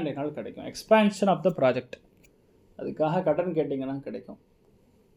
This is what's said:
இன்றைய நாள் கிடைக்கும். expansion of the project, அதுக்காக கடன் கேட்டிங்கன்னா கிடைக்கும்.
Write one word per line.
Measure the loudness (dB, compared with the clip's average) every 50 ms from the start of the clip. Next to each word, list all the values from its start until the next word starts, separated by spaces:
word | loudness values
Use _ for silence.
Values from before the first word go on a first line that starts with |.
இன்றைய | -2 -4 -4 -4
நாள் | -6 -6 -6 -8
கிடைக்கும். | -12 -12 -12 -12 -14 -12
expansion | -12 -10 2 4 6 6 6 4 2 2 2 2 2
of | 4 2
the | 0 0 4
project, | 2 2 2 2 -4 -8 -14 -20 _ _ _ _ _ _ _ _ _ _ _ _ _ _ _ -10
அதுக்காக | -8 -8 -2 -2 0 0 0 0 2 2
கடன் | 0 0 0 -2 0 -2
கேட்டிங்கன்னா | -2 -2 -2 -4 -4 -6 -6 -8 -8 -10
கிடைக்கும். | -12 -12 -14 -14 -20 _ _ _ _ _ _ _ _ _ _ _ _ _ _ _ _